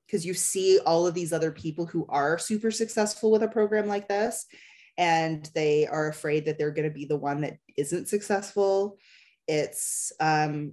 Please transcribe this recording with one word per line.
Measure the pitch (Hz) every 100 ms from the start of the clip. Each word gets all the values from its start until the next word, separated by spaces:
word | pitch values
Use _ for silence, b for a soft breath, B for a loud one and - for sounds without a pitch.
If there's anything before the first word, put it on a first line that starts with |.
| _
'cause | 202 170
you |
see | 175 - 190 190 190
all | - 165 180
of |
these | 170 170
other | 160 160
people | 156 160 156 170
who | 170 147
are | 139 143 170
super | - 214 226
successful | 220 226 - 208 - 220
with | 214
a | 220
program | 220 214 214 208
like | 202 202
this, | 202 247 - - B B B B -
and | 175 165 160 160 151
they | 160 151 147 151
are | 156 156
afraid | 151 156 151 151
that | 151
they're | 151
gonna | 151 151
be | 147
the | 143 147
one | 139 143
that | 147 - _ -
isn't | 143 175 -
successful. | 202 - 196 208 - 196 196 202 202 b b b b -
It's, | 151 147 - - - - -
um, | 156 156 151 151 147